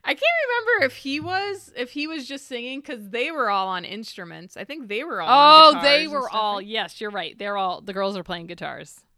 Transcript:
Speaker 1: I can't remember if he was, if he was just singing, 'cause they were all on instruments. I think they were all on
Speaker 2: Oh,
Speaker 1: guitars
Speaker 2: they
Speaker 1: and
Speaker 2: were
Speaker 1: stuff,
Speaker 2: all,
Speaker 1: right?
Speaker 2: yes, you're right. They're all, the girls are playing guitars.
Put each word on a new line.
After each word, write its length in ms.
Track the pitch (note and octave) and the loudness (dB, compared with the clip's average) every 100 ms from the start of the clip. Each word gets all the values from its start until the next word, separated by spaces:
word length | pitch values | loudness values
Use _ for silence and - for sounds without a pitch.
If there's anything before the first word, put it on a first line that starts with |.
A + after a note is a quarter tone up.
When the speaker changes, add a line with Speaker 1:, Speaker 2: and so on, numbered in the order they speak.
Speaker 1:
I 60 | - - | -6 -2
can't 60 | D5+ E5+ C#5 | 0 0 -2
remember 360 | A#4+ A4+ A4+ C4 | -2 0 2 0
if 100 | - | -4
he 220 | C4+ C#4+ | -8 -8
was, 520 | D#4+ F#4 G4+ F#4+ - - | -4 -4 -4 -8 -12 -12
if 140 | B3 | -10
he 160 | D4 D4+ | -8 -8
was 200 | D#4+ B3 | -8 -10
just 200 | C#4 - | -14 -12
singing, 340 | B3 A#3+ C4+ | -12 -10 -12
'cause 280 | C#4 B3 G3+ | -12 -14 -10
they 180 | A#3 C#4 | -6 -6
were 180 | D#4+ A#3 | -2 0
all 180 | G3+ F#3+ | 0 -2
on 180 | F3+ F3 | -4 -8
instruments. 720 | G3+ A3 - E3+ D#3+ F3+ - | -12 -14 -16 -16 -16 -18 -16
I 60 | |
think 240 | G3 D#4 A#3 | -12 -12 -8
they 160 | G#3 | -8
were 180 | D#4+ A3 | -6 -6
all 80 | E3+ | 2
on 340 | C4+ D4 D#4 D#4 | 6 10 12 10
Speaker 2:
Oh, 20 | |
Speaker 1:
guitars 100 | C#4 | 8
Speaker 2:
they 200 | C#4 C#4+ D#4 | 4 4 2
Speaker 1:
and 60 | |
Speaker 2:
were 80 | D4 | -4
Speaker 1:
stuff, 120 | B3+ | -4
Speaker 2:
all, 220 | G#3+ G#3+ G3+ | -2 -2 -4
Speaker 1:
right? 80 | G3+ | -6
Speaker 2:
yes, 320 | A3 F3 - | -6 -6 -8
you're 100 | G#3+ | -8
right. 260 | G3+ E3 - | -8 -10 -10
They're 200 | G3+ G3+ | -8 -4
all, 240 | F#3+ F3 | -4 -6
the 120 | G3+ | -8
girls 240 | F#3+ G3 G3 | -4 -4 -4
are 60 | |
playing 240 | E3+ F3 E3 | -8 -12 -12
guitars. 540 | F3 D3+ B2 D3 - _ | -12 -10 -12 -16 -20 _